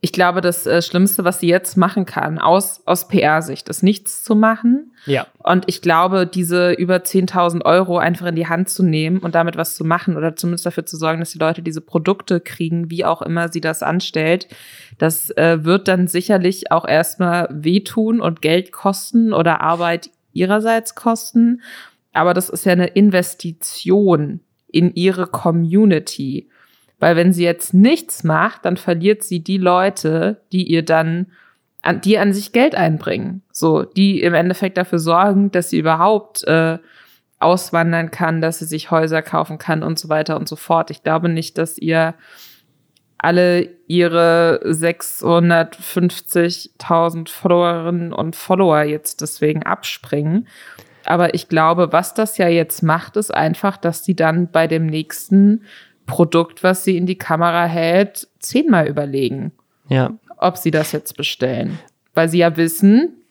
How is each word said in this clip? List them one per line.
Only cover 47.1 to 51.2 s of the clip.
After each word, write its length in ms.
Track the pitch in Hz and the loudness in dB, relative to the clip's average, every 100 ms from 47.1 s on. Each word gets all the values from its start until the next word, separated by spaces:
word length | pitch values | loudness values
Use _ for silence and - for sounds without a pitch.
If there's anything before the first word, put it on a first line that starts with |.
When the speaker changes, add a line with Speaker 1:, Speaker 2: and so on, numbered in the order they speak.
| 165 165 | -4 -12
Speaker 1:
Followerinnen 840 | - 185 175 175 170 165 175 170 | -6 0 2 2 -2 -4 -4 -4
und 220 | - 156 170 | -6 -6 -8
Follower 480 | - 185 190 151 | -2 2 4 4
jetzt 380 | 151 151 - - | 0 -4 -8 -10
deswegen 420 | 151 - 151 156 | -12 -2 -2 -2
abspringen. 840 | - 185 - - - 147 147 185 240 - - - - _ | -4 -6 -6 -14 -6 -4 0 -2 -4 -16 -20 -20 -20 _
Aber 300 | - 170 | -4 0